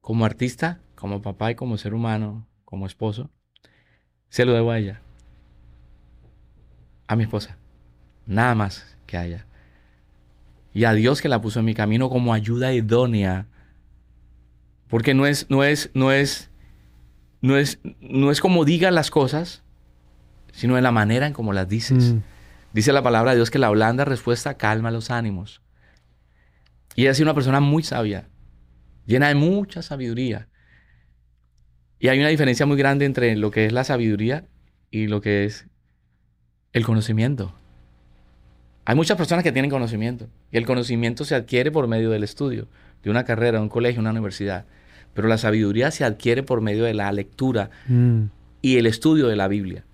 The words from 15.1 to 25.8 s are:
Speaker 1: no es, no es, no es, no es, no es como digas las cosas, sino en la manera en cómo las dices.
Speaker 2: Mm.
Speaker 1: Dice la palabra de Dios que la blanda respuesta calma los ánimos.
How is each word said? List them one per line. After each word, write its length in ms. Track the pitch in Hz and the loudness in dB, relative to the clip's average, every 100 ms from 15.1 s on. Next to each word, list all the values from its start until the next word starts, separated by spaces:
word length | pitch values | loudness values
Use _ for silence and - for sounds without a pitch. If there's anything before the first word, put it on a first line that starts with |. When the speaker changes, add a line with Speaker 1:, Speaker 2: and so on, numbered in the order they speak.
Speaker 1:
no 140 | 135 139 | 2 2
es, 240 | 143 - | 0 -2
no 140 | 135 | 0
es, 260 | 139 143 - | 2 0 -2
no 200 | 135 131 | 0 2
es, 380 | 135 139 - - - - - - - - _ _ _ | 2 0 -4 -12 -20 -20 -20 -20 -20 -20 _ _ _
no 160 | 123 139 | 2 2
es, 240 | 143 - - - | 2 -4 -14 -18
no 300 | 127 131 139 | -6 0 2
es 100 | 143 | 2
como 240 | 190 180 | 2 4
digas 300 | 147 170 185 | 4 4 2
las 160 | 175 147 | 2 2
cosas, 540 | - 135 147 175 - - _ _ _ _ - - - - | 0 0 -2 -6 -12 -20 _ _ _ _ -20 -20 -20 -20
sino 260 | - 117 127 | -6 0 2
en 60 | |
la 80 | 127 | 4
manera 340 | 120 104 117 147 | 4 2 2 0
en 60 | |
cómo 200 | 139 110 | -4 -4
las 160 | 98 92 | -2 -2
dices. 440 | 110 - 131 123 | -4 2 4 4
Speaker 2:
Mm. 60 | 117 101 - - - - | 2 -2 -14 -20 -20 -8
Speaker 1:
Dice 200 | 107 107 | 0 2
la 100 | 139 | 4
palabra 300 | 123 117 117 | 4 2 4
de 60 | 123 | 4
Dios 120 | 117 | 2
que 80 | 143 | 2
la 120 | 123 | 2
blanda 340 | 107 110 123 | 4 2 2
respuesta 500 | 143 127 - 120 - | -2 -2 -2 -2 -4
calma 380 | 139 110 110 117 | -4 -2 -2 -2
los 180 | 113 110 | -6 -6
ánimos. 540 | 120 113 95 101 - _ _ | -4 -4 -6 -10 -18 _ _